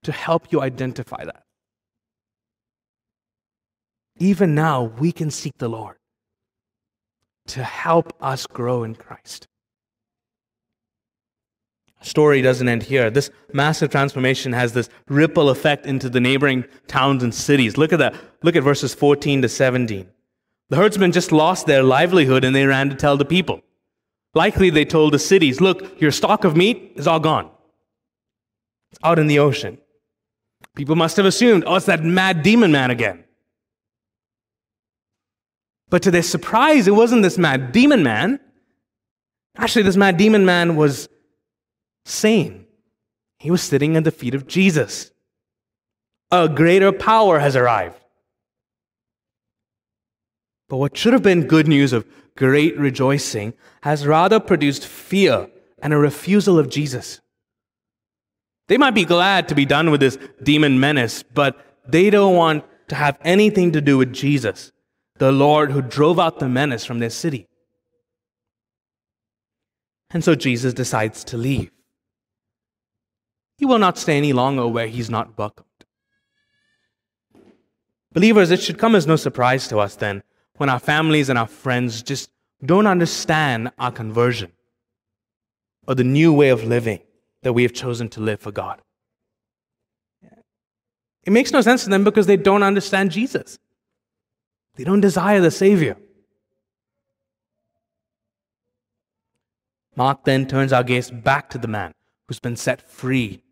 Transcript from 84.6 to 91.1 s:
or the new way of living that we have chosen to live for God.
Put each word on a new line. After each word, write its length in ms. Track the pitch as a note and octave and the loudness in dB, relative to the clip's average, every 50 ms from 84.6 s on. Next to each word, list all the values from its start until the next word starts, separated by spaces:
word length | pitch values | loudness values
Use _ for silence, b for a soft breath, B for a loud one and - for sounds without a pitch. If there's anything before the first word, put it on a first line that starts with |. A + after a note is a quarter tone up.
| _ _ _ _ _ _ _ _ _ _ _ _ _ _ _ _ _ _ _ _ _ _ _ _ _ | _ _ _ _ _ _ _ _ _ _ _ _ _ _ _ _ _ _ _ _ _ _ _ _ _
or 80 | - C3 | -6 -2
the 80 | B2+ B2 | -2 0
new 300 | B2+ C3+ D3 D#3+ E3 D3+ | 0 2 2 2 4 4
way 160 | C#3+ D3 C3+ | 4 4 4
of 160 | B2+ A2+ A2+ | 2 0 -2
living 340 | A2+ A#2+ A#2+ A#2 A2+ G#2 - _ _ _ _ _ _ _ _ _ | -4 -4 -2 -2 -4 -8 -8 _ _ _ _ _ _ _ _ _
that 100 | B2+ A#2+ | -2 0
we 100 | A#2+ B2 | 0 0
have 100 | A#2+ A#2+ | 0 -2
chosen 360 | - - B2+ A#2+ A2+ A#2+ G#2+ | -6 -10 -10 -8 -8 -10 -12
to 100 | - A2+ | -10 -8
live 220 | G#2+ A2 G#2 G#2 | -6 -6 -6 -8
for 100 | - G#2+ | -10 -12
God. 300 | G2+ G#2 F2+ - - _ _ _ _ _ _ _ _ _ _ _ _ _ _ _ _ _ _ _ _ _ _ _ _ _ _ _ _ _ F#3+ _ _ A#3 _ _ _ _ _ _ _ _ _ _ _ _ _ _ | -12 -10 -12 -12 -14 _ _ _ _ _ _ _ _ _ _ _ _ _ _ _ _ _ _ _ _ _ _ _ _ _ _ _ _ _ _ _ _ _ _ _ _ _ _ _ _ _ _ _ _ _ _ _